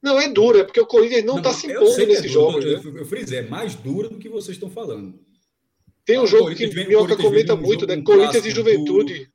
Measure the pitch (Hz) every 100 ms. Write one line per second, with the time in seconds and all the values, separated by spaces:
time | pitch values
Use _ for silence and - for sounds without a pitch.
0 | 277 277 277 220 226 214 190 - 226 240
1 | 226 240 220 269 262 240 - - - -
2 | 208 202 151 135 151 151 147 147 156 139
3 | - 233 220 127 113 151 220 117 117 165
4 | 220 208 220 220 190 180 190 - 208 107
5 | 98 92 _ _ _ _ _ _ _ _
6 | - 240 202 214 175 170 226 170 190 214
7 | 185 208 208 202 226 208 143 - - -
8 | - 403 392 466 220 - - - 147 190
9 | 214 151 135